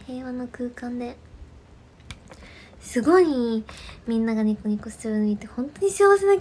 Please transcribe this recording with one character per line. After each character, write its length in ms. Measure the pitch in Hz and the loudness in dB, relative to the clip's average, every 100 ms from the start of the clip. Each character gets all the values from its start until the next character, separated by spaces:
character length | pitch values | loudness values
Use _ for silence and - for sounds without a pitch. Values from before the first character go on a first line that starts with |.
| - | -14
平 200 | 254 254 | -12 -10
和 60 | |
の 160 | 247 247 | -10 -10
空 200 | - 247 | -8 -10
間 300 | 247 247 240 | -8 -8 -8
で。 180 | 240 - - - - - - - - _ - - - - - - - - | -8 -12 -20 -20 -20 -20 -20 -20 -20 _ -20 -20 -20 -20 -20 -20 -20 -20
す 220 | - 247 | -6 -2
ご 180 | 247 370 | 4 6
い 460 | 339 262 233 226 220 - - - - | 6 2 0 -2 -6 -16 -18 -14 -4
み 120 | 226 | -2
ん 80 | 226 | 0
な 80 | |
が 80 | 220 | 0
ニ 120 | 214 | 0
コ 140 | 208 214 | 0 -2
ニ 100 | 214 | -4
コ 120 | 226 | -6
し 60 | - | -10
て 120 | 226 | -4
る 120 | 214 | -2
の 40 | |
見 140 | 214 208 | 0 -2
て、 80 | - | -6
本 240 | - 277 | -8 -8
当 120 | - | -2
に 80 | 392 | -2
幸 240 | 381 403 392 | 4 6 6
せ 80 | 392 | 4
な 100 | 392 | 2